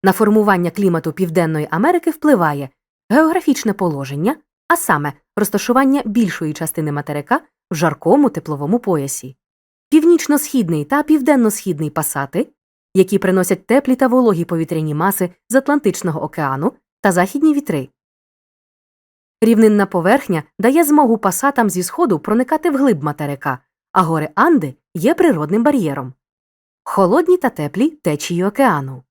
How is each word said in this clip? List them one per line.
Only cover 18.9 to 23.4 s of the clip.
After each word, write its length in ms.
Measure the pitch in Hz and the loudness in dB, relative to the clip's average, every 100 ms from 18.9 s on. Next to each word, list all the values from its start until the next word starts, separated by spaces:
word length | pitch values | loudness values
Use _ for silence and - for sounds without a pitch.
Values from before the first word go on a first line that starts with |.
| _ _ _ _ _ | _ _ _ _ _
Рівнинна 460 | 226 220 220 208 202 | 2 6 6 4 0
поверхня 560 | 185 170 269 - 170 - - | 0 2 0 0 -4 -6 -2
дає 260 | 214 294 | 2 2
змогу 340 | 302 302 262 226 | 4 4 4 2
пасатам 520 | 196 - 277 277 220 | 0 0 -2 0 0
зі 120 | 175 | 0
сходу 360 | 180 - 330 165 | -6 -2 0 0
проникати 520 | - 220 254 311 330 | 0 -2 0 -2 0
вглиб 320 | 277 277 170 | 0 2 0
материка, 560 | 151 147 147 139 | -2 -6 -8 -6